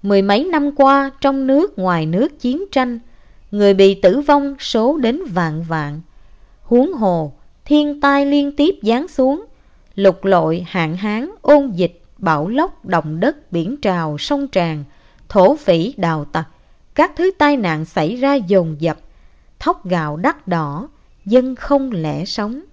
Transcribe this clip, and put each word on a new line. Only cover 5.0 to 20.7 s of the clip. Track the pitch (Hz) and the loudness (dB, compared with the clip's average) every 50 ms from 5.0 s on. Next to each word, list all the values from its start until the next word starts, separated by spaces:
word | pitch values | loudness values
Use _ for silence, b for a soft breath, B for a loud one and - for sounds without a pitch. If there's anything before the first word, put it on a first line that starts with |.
| 247 226 240 320 381 294 175 | 0 -2 -2 -2 -6 -6 -4
vạn | 180 175 160 151 156 165 | -2 -2 -2 -4 -6 -6
vạn. | 165 165 160 151 147 147 156 165 _ _ - - - - - - _ _ _ - | -6 -6 -6 -6 -6 -8 -12 -14 _ _ -20 -20 -20 -20 -20 -20 _ _ _ -4
Huống | - 240 240 262 349 381 | 0 2 2 2 2 0
hồ, | 277 220 196 175 170 156 147 135 _ - - _ _ _ | -2 -2 0 0 0 -4 -6 -10 _ -20 -20 _ _ _
thiên | - 294 302 294 294 285 294 | 0 2 2 2 0 -2 -2
tai | 294 285 277 277 285 | 0 2 2 2 2
liên | 277 285 294 285 285 285 | 2 2 0 0 0 0
tiếp | - 294 339 392 - | 0 0 0 0 0
giáng | - 208 226 247 302 381 | -2 -2 -2 -2 -2 -6
xuống, | - - 262 262 277 339 440 - - _ _ _ _ _ _ _ - | -2 0 0 0 0 -2 -6 -14 -20 _ _ _ _ _ _ _ -8
lục | - 196 196 180 185 - | 2 2 2 2 2 0
lội, | 196 190 175 160 160 160 175 180 165 | 2 2 2 2 0 -2 -4 -6 -6
hạn | - 196 165 156 160 | -4 -4 -4 -4 -4
hán, | 185 196 214 208 220 254 339 427 - | -6 -4 -4 -4 -4 -6 -8 -12 -8
ôn | _ - 285 294 277 269 | _ 4 4 4 4 0
dịch, | 196 170 180 - - - _ _ - - | -2 -2 -2 -2 -2 -8 _ _ -18 -6
bão | - 170 160 147 147 180 | -2 -2 0 0 -2 -2
lốc, | 226 269 320 370 - - _ | -2 -2 -2 -2 -4 -12 _
động | - 185 165 151 156 156 160 | -2 -2 -2 -2 -2 -4 -2
đất, | 175 262 320 - _ _ | -2 -2 -2 -4 _ _
biển | - 170 160 180 262 294 | -4 -4 -4 -4 -6 -4
trào, | - 214 185 175 165 156 151 147 | -2 -2 -2 -2 -2 -4 -6 -8
sông | - - 294 285 285 269 | -6 -4 -4 -4 -4 -2
tràn, | - 190 175 165 160 151 143 b b b b b b b b b | -2 -2 -2 -2 -4 -6 -10 b b b b b b b b b
thổ | - 202 180 196 285 | 2 4 4 4 4
phỉ, | 311 - - 175 165 160 220 285 - | 2 2 0 2 2 2 -4 -4 -4
đào | 185 170 160 156 147 | -4 -2 -2 -4 -6
tặc, | 143 - 165 156 - _ _ _ _ - _ _ _ - | -6 -6 -6 -8 -8 _ _ _ _ -20 _ _ _ 0
các | - 302 370 - | 0 0 0 0
thứ | - 339 381 381 _ | -2 -2 -2 0 _
tai | 302 294 294 269 | 2 2 2 2
nạn | 214 175 160 151 156 | 0 -2 -2 -4 -6
xảy | - - - 156 156 220 | -6 -4 -2 -2 -2 -2
ra | 247 247 277 285 | -2 0 0 0
dồn | 277 214 175 202 190 175 160 156 147 | 0 0 2 2 2 2 0 -6 -4
dập, | 160 165 156 - _ - - _ _ - _ _ _ _ _ _ | -4 -4 -4 -6 _ -20 -20 _ _ -20 _ _ _ _ _ _
thóc | - 294 359 - - | -4 -4 -4 -4 -4
gạo | 185 180 175 160 151 147 156 | -4 -4 -2 -2 -4 -8 -2
đắt | 185 269 330 - - - | -2 -2 -4 -4 -6 -4
đỏ, | 180 165 156 147 | -4 -4 -2 -4